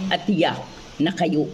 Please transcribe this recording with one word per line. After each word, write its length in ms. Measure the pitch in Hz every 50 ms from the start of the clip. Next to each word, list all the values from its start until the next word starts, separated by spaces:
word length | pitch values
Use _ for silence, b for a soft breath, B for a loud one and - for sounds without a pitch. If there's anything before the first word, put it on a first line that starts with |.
| 190 190
at 160 | 175 175 - -
tiyak 320 | 202 160 165 139 120 127 - - - - - - - -
na 80 | 143 175 185
kayo 320 | - 180 160 147 151 151 -